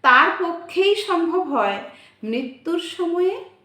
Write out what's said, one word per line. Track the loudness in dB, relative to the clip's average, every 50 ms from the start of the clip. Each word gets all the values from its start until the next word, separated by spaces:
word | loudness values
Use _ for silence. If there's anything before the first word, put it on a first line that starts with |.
তার | 6 6 6 8 6 4 2 -2
পক্ষেই | -4 -4 -4 -8 -12 -6 -2 0 2 2 2
সম্ভব | 0 0 -2 -2 0 0 0 0 -2
হয় | -2 0 0 0 0 0 -2 -4 -8 -14 -18 -20 -20 -20 _ _ -6
মৃত্যুর | -4 -4 -4 -4 -6 -12 -10 _ -4 -4 -4
সময়ে | -4 -8 -6 -4 -2 -2 0 0 0 0 0 -4 -12 -18 _ _